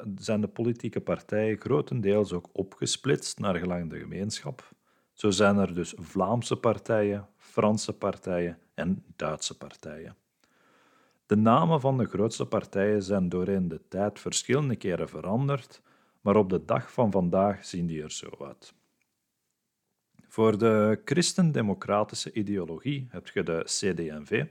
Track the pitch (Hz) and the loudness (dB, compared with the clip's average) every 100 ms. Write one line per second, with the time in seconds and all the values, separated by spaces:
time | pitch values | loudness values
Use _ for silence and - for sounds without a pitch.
0 | 101 98 - 107 101 - 117 120 110 - | -4 -10 -2 -2 -2 -2 -2 -2 -4 -6
1 | - 90 - 107 110 104 - 76 - 127 | -4 -4 -2 0 0 -2 0 0 0 -2
2 | 98 107 95 87 - - 95 - 113 - | 2 2 2 -2 -8 -6 -6 -4 -6 -4
3 | 131 - - - 104 87 90 87 82 73 | 0 0 -2 -4 -2 0 -2 -4 -6 -10
4 | 76 82 104 - - 131 - _ _ _ | -10 -6 -6 -6 -10 -12 -16 _ _ _
5 | _ - 107 95 101 101 92 87 80 - | _ 0 0 6 6 6 2 -2 -6 -8
6 | 80 95 92 120 - - 117 104 - 110 | -8 0 2 0 0 0 0 0 0 0
7 | 104 101 98 _ - - 104 107 - - | 2 -2 -8 _ -6 0 2 2 -2 -4
8 | 101 90 95 87 87 85 _ - 85 98 | -4 -4 -4 -2 -2 -6 _ -6 -2 -2
9 | - - 78 78 - - 73 - 78 78 | -6 -8 -6 -4 -8 -10 -18 -16 -16 -14
10 | 82 - _ _ _ _ _ _ _ _ | -16 -20 _ _ _ _ _ _ _ _
11 | _ _ - 104 113 127 165 160 135 135 | _ _ 2 4 6 6 6 2 2 0
12 | 104 90 110 - - 104 - 98 101 107 | 0 0 0 0 -2 -2 -2 0 2 2
13 | 95 101 90 90 90 98 90 80 _ 92 | 0 0 2 0 0 0 0 -4 _ -2
14 | 104 - - - - 131 143 110 95 85 | -2 -2 -6 -6 0 0 2 -2 -2 -4
15 | 78 78 90 117 139 139 - - _ _ | -4 -6 -2 0 0 -2 -6 -20 _ _
16 | _ _ 101 107 92 90 - 64 - - | _ _ 4 4 4 0 0 -2 -2 0
17 | 113 98 87 95 101 101 - 90 85 78 | 2 4 2 4 2 0 -6 -4 -4 -4
18 | 76 - 78 - 69 - - _ _ _ | -8 -12 -14 -14 -16 -16 -20 _ _ _
19 | _ _ _ _ _ _ _ _ _ _ | _ _ _ _ _ _ _ _ _ _
20 | _ _ _ - 110 104 113 107 107 107 | _ _ _ 2 4 4 4 4 4 2
21 | - 151 170 - 165 131 107 92 - 101 | 0 0 2 2 2 2 0 -2 0 0
22 | 104 - - 113 98 101 82 80 131 143 | 0 -4 -8 -4 -2 -4 -4 -6 -6 -6
23 | 123 90 - 101 85 82 - - 98 85 | -8 -14 -8 -4 -2 -2 -2 -2 -2 -2
24 | 82 76 76 107 160 | -6 -8 -4 -2 -2